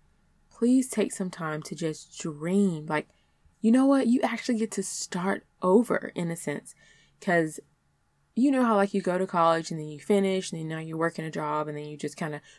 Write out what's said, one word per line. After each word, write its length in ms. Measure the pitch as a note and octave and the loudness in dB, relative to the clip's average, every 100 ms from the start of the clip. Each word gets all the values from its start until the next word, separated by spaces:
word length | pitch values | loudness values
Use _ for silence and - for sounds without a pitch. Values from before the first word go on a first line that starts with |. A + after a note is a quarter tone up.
| _ _ _ _ _ | _ _ _ _ _
please 380 | - A#3 C4 B3+ | -2 2 4 2
take 240 | - - | -2 -2
some 180 | - F#3 | -2 -8
time 320 | - D#3+ D3+ | -6 -6 -6
to 100 | - | -8
just 440 | D3+ E3 D#3 - - | -6 -6 -6 -14 -10
dream. 680 | E3+ D3 E3 G3 G3 D#3+ D#3 | -10 -6 0 2 2 0 -4
Like, 220 | D3+ - _ _ _ _ _ | -4 -4 _ _ _ _ _
you 120 | A3 | 4
know 140 | B3+ C4+ | 6 6
what? 200 | C#4 A#3 | 4 4
You 140 | B3 | 2
actually 360 | A#3 A3+ - A3+ | 2 -2 -4 -2
get 120 | G#3+ | -2
to 100 | - | -4
start 600 | F#3+ - - F#3 F#3 G3+ _ - | -6 -6 -8 -4 -2 -4 _ -4
over 520 | F#3 G3 A#3 - - | 4 4 4 0 -4
in 160 | - E3+ | -6 -4
a 60 | E3+ | -4
sense, 380 | - C#3+ - - _ _ _ _ | -6 -8 -10 -20 _ _ _ _
'cause 400 | - E3+ D#3 - - _ _ _ _ _ _ | 2 2 2 -4 -18 _ _ _ _ _ _
you 180 | - C#4 | 2 2
know 120 | C4 | 4
how, 120 | A#3+ G#3 | 4 4
like, 180 | G3+ | 2
you 80 | G3+ | 0
go 160 | F3+ F3+ | 0 -2
to 80 | F#3+ | 0
college 460 | F3+ E3 E3 D#3+ | 4 4 4 0
and 80 | D#3+ | -8
then 80 | D3+ | -8
you 100 | D3 | -10
finish 540 | - G3+ G3 F#3+ F#3 | 0 2 2 0 -4
and 80 | E3 | -8
then 80 | D#3+ | -8
now 100 | D#3+ | -8
you're 180 | D#3+ D#3+ | -8 -2
working 280 | E3 D#3+ | -2 -2
a 60 | D#3+ | -8
job 360 | D#3+ D3+ D3+ D3+ | -6 -4 -2 -4
and 100 | D3 | -6
then 100 | D3+ | -10
you 100 | D3 | -8
just 200 | D3 - | -10 -6
kinda 240 | D#3+ D3 - | -8 -8 -14